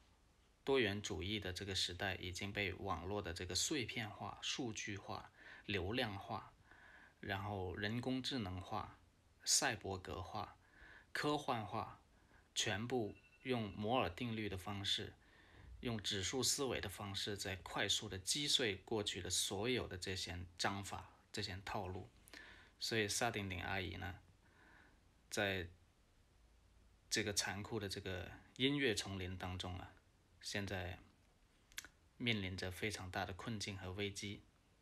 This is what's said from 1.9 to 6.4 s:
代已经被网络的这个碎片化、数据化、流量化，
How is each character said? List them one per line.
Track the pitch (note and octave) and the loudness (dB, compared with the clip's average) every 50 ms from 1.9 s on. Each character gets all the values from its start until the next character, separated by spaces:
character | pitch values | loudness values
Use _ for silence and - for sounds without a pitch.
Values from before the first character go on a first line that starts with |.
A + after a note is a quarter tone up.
| F2 | 0
代 | F2+ G2+ G2 F#2 | 0 0 0 0
已 | - - F2+ | 0 -4 -4
经 | F2+ - G2+ G2 | -4 -2 -4 -2
被 | G#2 G#2 G#2 F2+ - | 0 0 0 0 0
网 | - F#2+ G2 F2+ D#2 E2+ | -2 -2 0 0 0 0
络 | F#2 G#2 G#2 | 0 -2 0
的 | G2 E2+ E2 | 0 -2 -4
这 | - - | -4 -4
个 | F2+ F#2+ | 0 2
碎 | - - - E3 C#3+ A2+ | 2 4 4 2 2 0
片 | - - B2+ A2 G#2 | 0 -2 -4 -4 -4
化、 | G2 - G#2+ G2+ - - | -6 -6 -6 -6 -6 -4
数 | - - - - C#3 A2+ G#2+ | -2 -2 0 0 0 -2 -2
据 | - - - G2+ | -4 -4 -4 -4
化、 | F#2+ - - G#2 - - - - - - - - - - | -6 -4 -6 -6 -6 -6 -12 -18 -20 -18 -16 -16 -12 -4
流 | - G2+ F#2+ F2 F#2+ A2+ | -2 0 0 2 2 2
量 | C3 B2+ A2 G2+ G2 | 2 2 2 0 -4
化， | - - A2+ - | -4 -4 -4 -4